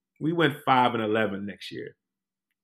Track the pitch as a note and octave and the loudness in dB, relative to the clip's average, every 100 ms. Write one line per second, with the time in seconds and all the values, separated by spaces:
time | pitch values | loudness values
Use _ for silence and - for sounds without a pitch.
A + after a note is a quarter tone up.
0 | _ - C#3+ E3+ D#3 C#3 - C3 B2 A#2 | _ -8 -4 2 0 0 2 4 4 2
1 | G#2+ A2 G#2+ G2 G2+ F#2 - E2+ - - | 0 0 0 -4 -10 -12 -14 -14 -14 -18
2 | _ _ _ _ _ _ | _ _ _ _ _ _